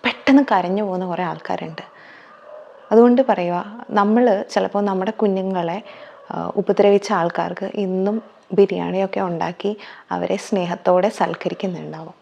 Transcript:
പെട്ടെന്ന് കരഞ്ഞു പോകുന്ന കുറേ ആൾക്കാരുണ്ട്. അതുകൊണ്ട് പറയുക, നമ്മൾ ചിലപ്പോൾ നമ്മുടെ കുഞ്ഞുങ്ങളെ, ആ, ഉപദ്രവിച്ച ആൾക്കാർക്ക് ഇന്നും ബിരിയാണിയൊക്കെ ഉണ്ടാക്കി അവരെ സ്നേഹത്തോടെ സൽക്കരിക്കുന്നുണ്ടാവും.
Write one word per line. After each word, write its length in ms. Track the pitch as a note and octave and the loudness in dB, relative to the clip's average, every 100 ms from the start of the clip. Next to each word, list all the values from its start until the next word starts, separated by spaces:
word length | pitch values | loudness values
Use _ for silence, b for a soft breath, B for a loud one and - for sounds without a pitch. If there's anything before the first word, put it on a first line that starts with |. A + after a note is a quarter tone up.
പെട്ടെന്ന് 380 | A#3+ - - C#4 C4+ | -4 -2 6 6 6
കരഞ്ഞു 300 | G3 F3 G3 | 2 2 -2
പോകുന്ന 240 | G#3 F#3 F#3 | -2 -4 -4
കുറേ 180 | E3+ | -4
ആൾക്കാരുണ്ട്. 580 | F3 D#3+ - F#3 D#3+ D#3+ - B B B B B - - - - - | -4 -6 -6 -6 -6 -12 -16 B B B B B -20 -20 -20 -20 4
അതുകൊണ്ട് 300 | A3 A#3+ B3 C4 | 6 8 6 4
പറയുക, 580 | F#3+ F3 F3 G#3 A3+ - | 0 0 -4 -6 -14 -4
നമ്മൾ 540 | G#3 G3+ A3+ A#3+ G3 - | 0 4 4 4 2 0
ചിലപ്പോൾ 320 | - F#3+ G3+ | -2 0 0
നമ്മുടെ 280 | G3+ F#3+ F#3+ | -2 -2 -4
കുഞ്ഞുങ്ങളെ, 720 | G#3+ G#3+ F#3+ F#3+ F#3 E3+ F#3+ B B B B - | -2 0 0 -2 -2 -4 -6 B B B B -12
ആ, 220 | - E3+ - | -8 -4 -4
ഉപദ്രവിച്ച 560 | F3+ F#3+ G3+ G3+ G3 | 0 4 6 4 2
ആൾക്കാർക്ക് 580 | G3 E3+ - E3+ F3+ F#3+ | -2 0 -2 -4 -6 -8
ഇന്നും 480 | - F#3+ F#3 G3 A3 - - _ | -6 -4 -2 -2 -2 -8 -20 _
ബിരിയാണിയൊക്കെ 680 | F#3+ G3 F3+ E3+ F#3 F#3+ G3 | 2 2 2 -4 -2 -2 -2
ഉണ്ടാക്കി 560 | F#3+ E3+ E3+ F3 G3+ G#3 B B B | -4 -2 -4 -4 -6 -6 B B B
അവരെ 260 | F3+ F3 G3+ | -6 -2 -4
സ്നേഹത്തോടെ 720 | - G3 F3 F3 - F3+ G3+ | -2 -2 -2 -2 2 2 2
സൽക്കരിക്കുന്നുണ്ടാവും. 1040 | - E3+ E3+ - F#3 F#3+ E3+ D3+ D#3 D#3+ - | -2 -4 -2 -6 -6 -6 -6 -10 -14 -16 -20